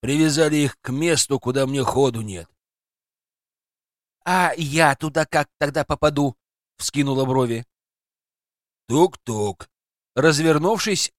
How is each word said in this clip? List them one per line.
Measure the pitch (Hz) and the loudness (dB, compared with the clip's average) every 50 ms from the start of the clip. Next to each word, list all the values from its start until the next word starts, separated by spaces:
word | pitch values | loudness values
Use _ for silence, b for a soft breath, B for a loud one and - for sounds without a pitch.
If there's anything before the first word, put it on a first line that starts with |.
Привязали | - 123 139 151 160 156 143 151 160 151 151 | -2 -2 2 2 2 2 4 2 2 2 2
их | 151 147 135 - _ | 2 0 0 -2 _
к | _ - | _ -8
месту, | 123 139 160 170 165 135 - - 139 127 | -4 -2 0 0 0 0 0 -2 -2 -4
куда | - 123 127 139 135 | -2 -2 -2 0 -2
мне | 131 139 139 127 | -2 -2 -2 -2
ходу | - - 127 139 131 117 113 110 | 0 0 2 0 0 0 -4 -10
нет». | 107 95 87 82 _ _ _ _ _ _ _ _ _ _ _ _ _ _ _ _ _ _ _ _ _ _ _ _ _ _ _ _ _ _ _ _ _ _ _ _ | -10 -10 -12 -14 _ _ _ _ _ _ _ _ _ _ _ _ _ _ _ _ _ _ _ _ _ _ _ _ _ _ _ _ _ _ _ _ _ _ _ _
«А | 175 180 185 180 165 131 | -2 0 2 2 0 0
я | 151 165 143 139 160 165 151 139 | -4 -6 -4 0 2 2 2 2
туда | - - 156 143 160 156 | 0 -4 -4 -2 -2 -2
как | - - 156 147 _ _ _ | 0 0 -2 -2 _ _ _
тогда | 151 143 139 160 139 | -4 -2 -2 -4 -4
попаду?» | _ 151 - - 151 147 143 143 139 117 _ _ _ _ _ _ _ _ | _ -4 0 0 0 2 2 -2 -2 -2 _ _ _ _ _ _ _ _
вскинула | _ - - - 143 143 139 135 135 135 | _ -10 -6 -2 -2 0 0 0 0 0
брови. | 127 131 131 127 120 117 113 120 _ _ _ _ _ _ _ _ _ _ _ _ _ _ _ _ _ _ _ _ _ _ _ _ - | 0 2 0 0 0 -2 -6 -8 _ _ _ _ _ _ _ _ _ _ _ _ _ _ _ _ _ _ _ _ _ _ _ _ -2
«Тук-тук». | 117 147 175 185 - - _ - 113 107 104 104 95 _ - _ _ _ _ _ _ _ _ _ _ | 2 2 2 2 0 -8 _ -8 -4 -4 -4 -4 -4 _ -16 _ _ _ _ _ _ _ _ _ _
Развернувшись, | 123 135 160 156 143 160 165 156 151 156 185 220 196 - 220 196 156 - - _ | 2 2 4 4 4 2 2 2 2 2 0 -2 0 -2 -2 -2 -2 -4 -6 _